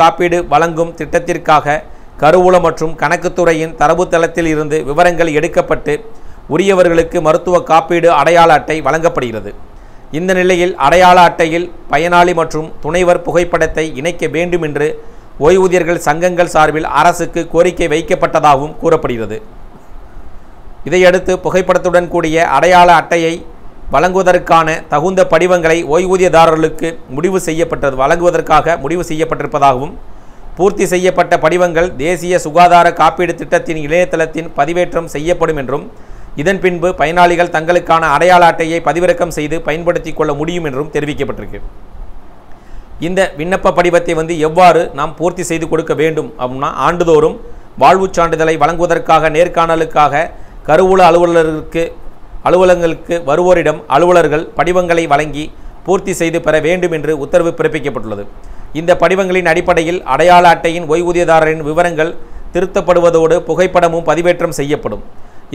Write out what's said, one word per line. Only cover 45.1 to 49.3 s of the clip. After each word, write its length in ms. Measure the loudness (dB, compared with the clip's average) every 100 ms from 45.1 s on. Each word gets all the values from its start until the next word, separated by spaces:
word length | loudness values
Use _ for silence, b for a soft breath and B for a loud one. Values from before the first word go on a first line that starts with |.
| -4
பூர்த்தி 260 | -4 -4 -6
செய்து 180 | -6 -2
கொடுக்க 220 | -4 -2 0
வேண்டும் 280 | 0 -2 -6 -8
அப்படின்னா, 280 | -8 -6 -6 -2 -2
ஆண்டுதோறும் 480 | 0 2 4 2 -2 -12 B B 2
வாழ்வுச் 340 | 4 4 2 0
சான்றிதழை 380 | -2 0 0 0
வழங்குவதற்காக 680 | 0 0 0 0 2 2 2